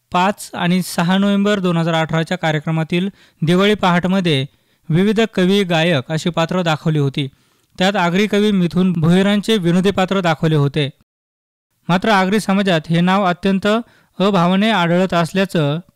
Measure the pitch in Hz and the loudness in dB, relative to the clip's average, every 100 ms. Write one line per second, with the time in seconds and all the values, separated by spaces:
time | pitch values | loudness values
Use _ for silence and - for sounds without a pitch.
0 | _ 180 190 202 - 208 175 185 170 - | _ -2 0 -2 -10 -4 -2 0 -2 -4
1 | 175 190 202 202 202 208 180 170 165 165 | 0 0 2 0 0 0 0 0 0 -2
2 | 156 160 160 180 160 156 165 160 160 175 | -2 -2 -4 -4 -2 -2 -2 -4 -2 -2
3 | 196 - _ _ 156 180 202 208 185 175 | -4 -8 _ _ 0 2 2 2 0 0
4 | 180 196 175 139 135 _ _ _ - 160 | 0 0 0 -2 -4 _ _ _ -2 0
5 | 202 214 220 - 180 202 185 165 170 147 | 2 2 0 0 2 2 0 0 0 0
6 | 120 160 175 165 165 185 170 151 170 151 | -2 -4 -4 -2 -2 -2 -2 -2 -2 0
7 | 139 139 135 - _ _ _ - 185 202 | -2 -4 -8 -10 _ _ _ -4 -2 0
8 | 175 180 208 208 214 196 175 175 185 170 | 0 0 0 0 2 2 0 0 0 2
9 | 160 180 196 208 196 220 170 180 190 196 | 2 4 2 0 0 0 2 0 0 0
10 | 185 196 175 151 165 156 143 156 139 - | -2 0 -2 0 0 2 0 -2 -6 -8
11 | _ _ _ _ _ _ _ _ - 185 | _ _ _ _ _ _ _ _ -2 0
12 | 226 196 185 214 190 196 196 165 156 165 | 2 2 2 0 0 0 0 0 0 0
13 | 180 190 185 175 196 196 208 220 233 _ | 2 2 0 -2 -2 0 0 -2 -4 _
14 | _ - 190 196 175 190 220 202 170 175 | _ -2 0 2 2 2 0 0 0 0
15 | 185 175 165 185 196 175 143 156 - | 0 0 -2 -2 -2 0 -2 -2 -8